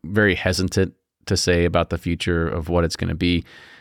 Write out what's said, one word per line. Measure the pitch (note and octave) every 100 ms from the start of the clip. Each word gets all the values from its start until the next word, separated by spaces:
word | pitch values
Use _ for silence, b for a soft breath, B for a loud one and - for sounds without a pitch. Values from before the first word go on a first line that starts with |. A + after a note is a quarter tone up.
| D#2
very | G#2 G#2
hesitant | F2+ F#2 F#2 F#2 - F#2+ - _ _ -
to | F#2+
say | - F2 E2+
about | E2+ D#2+
the | E2+
future | F2 E2+ - E2+ E2
of | E2+ D#2+
what | F2 E2
it's | -
gonna | F2 D#2
be. | F2+ F2 B B B B